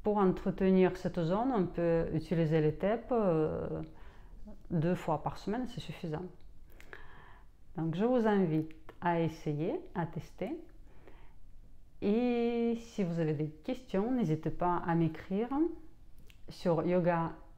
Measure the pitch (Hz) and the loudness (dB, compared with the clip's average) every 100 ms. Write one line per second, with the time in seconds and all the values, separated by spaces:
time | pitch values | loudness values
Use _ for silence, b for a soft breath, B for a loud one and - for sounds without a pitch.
0 | 214 208 190 180 196 - 190 190 185 185 | 2 6 4 4 -2 2 6 8 6 4
1 | 175 175 160 196 254 233 175 - 170 165 | -4 0 0 2 2 2 0 2 2 2
2 | 165 156 156 165 160 160 151 151 190 233 | 2 -2 0 2 4 4 4 2 0 0
3 | - 240 202 160 156 165 160 160 160 B | 0 2 4 4 2 0 -4 -6 -8 B
4 | B B B B 208 208 - 170 165 180 | B B B B -12 -12 -2 0 2 0
5 | - 147 - - - 226 - - - - | 0 -2 -2 -6 -4 -4 -4 -8 -10 -8
6 | 170 156 180 - - - - B B B | -6 -6 -8 -12 -16 -16 -16 B B B
7 | B B B B B - - - 160 165 | B B B B B -20 -12 -4 -2 2
8 | 226 254 220 202 180 156 156 - - - | 4 4 4 4 4 2 0 -8 -16 -4
9 | 175 170 165 160 156 147 170 330 - - | 0 2 0 -2 -4 -2 -2 -4 -6 -4
10 | 160 - - - 196 330 - - B B | -4 -6 -10 -8 -6 -6 -10 -18 B B
11 | B B B B - - - - - - | B B B B -14 -16 -16 -18 -16 -4
12 | 196 220 247 240 233 233 233 233 - - | 2 2 2 2 2 2 0 0 -4 -2
13 | 175 170 156 151 156 - - 254 - 190 | 0 2 0 0 -2 -4 -6 -6 -2 0
14 | 220 262 175 156 160 - 175 175 175 165 | 2 2 2 0 0 0 2 2 2 4
15 | 165 - - 190 240 277 330 - - - | 4 0 -4 -2 0 2 2 0 -14 -18
16 | - - - - - - 180 156 170 180 | -16 -16 -16 -14 -14 -2 2 2 4 4
17 | 170 170 160 - - | 4 4 0 -4 -16